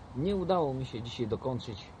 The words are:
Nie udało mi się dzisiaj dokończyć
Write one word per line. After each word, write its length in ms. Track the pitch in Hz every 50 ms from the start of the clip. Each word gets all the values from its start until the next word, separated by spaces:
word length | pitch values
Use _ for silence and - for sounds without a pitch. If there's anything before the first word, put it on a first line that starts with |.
| - - -
Nie 200 | 123 143 190 202
udało 380 | 196 180 170 190 180 165 139 131
mi 120 | 131 131
się 160 | 127 - 113
dzisiaj 260 | 117 120 - - 123 107
dokończyć 580 | 113 98 - 131 127 117 - - 110 - - - - -